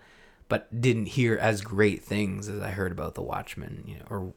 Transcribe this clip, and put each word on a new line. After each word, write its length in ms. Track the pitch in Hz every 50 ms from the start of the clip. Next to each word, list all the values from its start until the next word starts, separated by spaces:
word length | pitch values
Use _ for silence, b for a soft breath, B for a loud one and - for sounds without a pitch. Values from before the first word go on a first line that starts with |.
| b b b b b b b b b -
but 320 | 110 107 - - 110 120
didn't 240 | 120 131 113 113 104
hear 320 | 92 - 131 123 117 110 -
as 240 | - 113 110 104
great 420 | - - 98 98 107 101 90 - -
things 460 | - 101 104 104 95 98 98 101 104
as 120 | 101 101
I 100 | 98 104
heard 200 | 98 101 95 92
about 240 | 87 - 78 82 -
The 60 | 87
Watchmen, 600 | - - - - - - - - - - - - - -
you 80 | -
know, 100 | - - -
or, 240 | 104 101 92 92 -